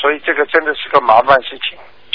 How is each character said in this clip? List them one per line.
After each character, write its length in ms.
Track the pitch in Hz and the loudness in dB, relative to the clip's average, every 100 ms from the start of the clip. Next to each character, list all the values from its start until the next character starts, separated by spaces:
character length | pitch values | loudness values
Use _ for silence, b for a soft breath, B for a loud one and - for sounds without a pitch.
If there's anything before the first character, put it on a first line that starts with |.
所 120 | 147 | -2
以 80 | 151 | -2
这 80 | - | -4
个 120 | 147 143 | -4 -2
真 180 | 165 | -2
的 80 | 156 | -2
是 140 | 143 - | -6 -2
个 100 | 143 | 0
麻 200 | 123 110 | 4 4
烦 200 | 123 135 | 4 2
事 160 | - 135 - | 0 -10 -12
情。 100 | - - - - | -12 -20 -20 -10